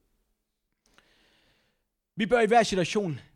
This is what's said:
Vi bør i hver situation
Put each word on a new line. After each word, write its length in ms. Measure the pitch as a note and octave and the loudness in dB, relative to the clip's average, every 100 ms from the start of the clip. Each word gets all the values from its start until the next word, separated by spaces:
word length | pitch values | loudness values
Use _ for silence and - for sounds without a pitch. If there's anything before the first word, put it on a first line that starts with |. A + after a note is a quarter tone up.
| _ _ _ _ _ _ _ _ _ _ _ _ _ _ _ _ _ _ _ _ _ | _ _ _ _ _ _ _ _ _ _ _ _ _ _ _ _ _ _ _ _ _
Vi 120 | - G3+ | -8 -2
bør 140 | A#3+ | 0
i 60 | A3 | 4
hver 160 | A#3 | 4
situation 560 | - F#3+ E3+ G#3+ G3 C#3 - | 2 -2 -2 -4 -4 -8 -14